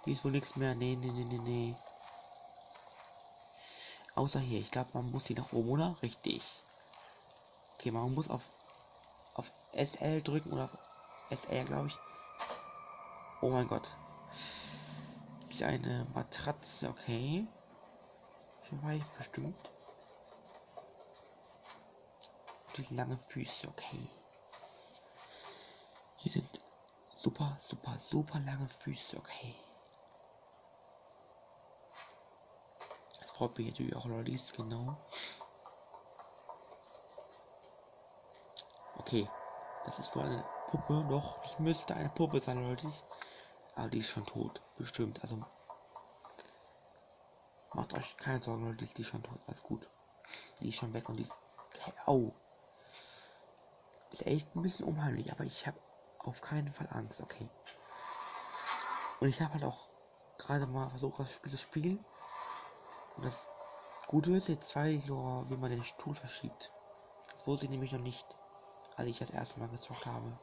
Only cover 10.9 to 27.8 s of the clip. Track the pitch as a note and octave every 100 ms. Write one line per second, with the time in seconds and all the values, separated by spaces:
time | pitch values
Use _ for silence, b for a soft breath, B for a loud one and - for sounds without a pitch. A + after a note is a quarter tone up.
10.9 | - - - - B2 - C3 B2+ C#3 C#3+
11.9 | - B B B - - - - - -
12.9 | - - - - - B2+ B2+ A#2+ A2 -
13.9 | - - - - B B B B B B
14.9 | B B B - - - - A#1 B2 B2+
15.9 | B2 B2 - C3 - - D3 - - -
16.9 | - - A#2 C3+ E3+ A3 - - - -
17.9 | - - - - - - - - C#3+ D3+
18.9 | D3+ D3 - - - C#3+ F#3+ - - -
19.9 | - - - - - - - - - -
20.9 | - - - - - - - - - -
21.9 | - - - - - - - - - C3
22.9 | B2+ B2+ B2+ - C3 B2+ - - - -
23.9 | - - - - - - - - - -
24.9 | - - - - B B B B B B
25.9 | B - - - - - - - - -
26.9 | - - - - - C#3+ C#3 - -